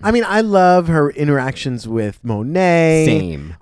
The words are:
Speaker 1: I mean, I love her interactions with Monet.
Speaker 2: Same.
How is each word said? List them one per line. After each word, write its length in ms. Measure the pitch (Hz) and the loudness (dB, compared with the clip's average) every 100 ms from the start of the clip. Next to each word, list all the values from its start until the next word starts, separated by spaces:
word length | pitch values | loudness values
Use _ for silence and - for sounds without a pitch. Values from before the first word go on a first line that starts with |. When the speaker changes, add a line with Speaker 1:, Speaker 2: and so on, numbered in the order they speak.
Speaker 1:
I 80 | 208 | -2
mean, 140 | 240 202 | -2 0
I 160 | 208 | -2
love 460 | 220 202 180 180 165 | 0 2 4 4 2
her 240 | 160 147 | 0 0
interactions 760 | - 147 139 131 131 135 123 110 | -2 -2 0 -2 -6 -6 -8 -4
with 320 | 113 107 - 117 | -4 -4 -6 -6
Monet. 800 | 107 123 180 185 170 160 160 156 | -6 -4 0 2 4 4 4 4
Speaker 2:
Same. 500 | - 90 73 76 - | 2 -2 -8 -12 -4